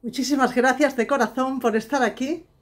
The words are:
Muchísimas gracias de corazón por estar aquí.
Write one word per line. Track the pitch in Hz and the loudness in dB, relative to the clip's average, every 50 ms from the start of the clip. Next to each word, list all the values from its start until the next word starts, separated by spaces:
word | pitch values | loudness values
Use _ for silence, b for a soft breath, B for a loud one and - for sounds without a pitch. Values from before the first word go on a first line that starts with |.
Muchísimas | - 233 220 - 254 247 285 269 262 240 254 | -10 -8 -6 -4 -2 0 2 2 2 2 2
gracias | 254 240 262 254 254 302 277 277 | 2 2 2 4 4 2 0 2
de | 247 220 | 0 0
corazón | - 277 269 240 214 - 262 254 262 269 262 | 0 2 0 0 0 0 -4 -2 -2 -2 -2
por | 247 233 214 | -2 0 0
estar | 220 214 - - 277 | 0 -2 -2 0 0
aquí. | 247 220 - - 254 269 330 330 - _ _ _ | 0 0 0 -4 -6 -6 -6 -6 -8 _ _ _